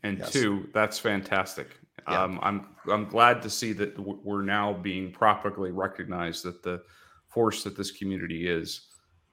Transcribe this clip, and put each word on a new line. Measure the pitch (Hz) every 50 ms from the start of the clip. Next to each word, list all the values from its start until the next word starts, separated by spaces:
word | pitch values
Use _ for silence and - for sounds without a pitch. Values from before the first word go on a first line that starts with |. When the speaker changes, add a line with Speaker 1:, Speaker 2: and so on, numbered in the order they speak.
| -
Speaker 1:
And | 104 98 -
Speaker 2:
Yes. | - -
Speaker 1:
two, | - 139 117 104 101 95 92 -
that's | - 107 107 104 - -
fantastic. | - 113 101 98 95 - 101 95 90 - - - 69 - - - - _ _ - - -
Speaker 2:
Yeah. | 92 92
Speaker 1:
Um, | 92 92 92 90
I'm, | 92 98 101 95 - - - - - 92
I'm | 104 107 104 104
glad | 104 113 117 120 120 110
to | 107 110
see | - - 120 110 104
that | 92 104 101 - -
w-, | 98 101 98 - -
we're | 101 101 101
now | 98 98 101 104 104 104
being | 101 90 90 98 90 95 95 90
properly | - - 117 107 101 - - 104 - 98 95 90
recognized | 87 95 95 95 - - 92 98 90 87 85 85 82 - -
that | 90 87 -
the | - 90 90 87 - - - - - - - _ _ -
force | - 117 113 107 - -
that | - 101 98
this | - 95 -
community | - - 101 98 95 92 90 82 82 80 87 87
is, | 85 82 80 - - - - _ _ _ _ _ _ _ _ _